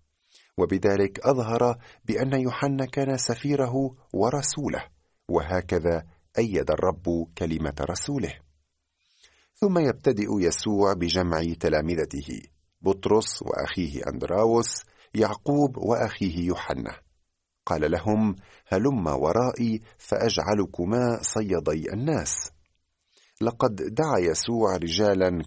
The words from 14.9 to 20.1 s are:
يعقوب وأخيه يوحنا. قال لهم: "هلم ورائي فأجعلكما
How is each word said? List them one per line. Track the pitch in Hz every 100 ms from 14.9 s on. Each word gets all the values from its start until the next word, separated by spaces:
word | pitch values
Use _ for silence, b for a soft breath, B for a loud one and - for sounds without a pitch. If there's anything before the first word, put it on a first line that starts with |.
| b b
يعقوب | 107 101 101 - 143 143 139
وأخيه | 101 113 110 - 95 82 87
يوحنا. | 85 - 65 55 - _ _ _ _ _ _ -
قال | 82 78
لهم: | 85 107 107 107 95 B B _
"هلم | 95 131 131 80
ورائي | 67 76 87 127 - 117 110 B -
فأجعلكما | -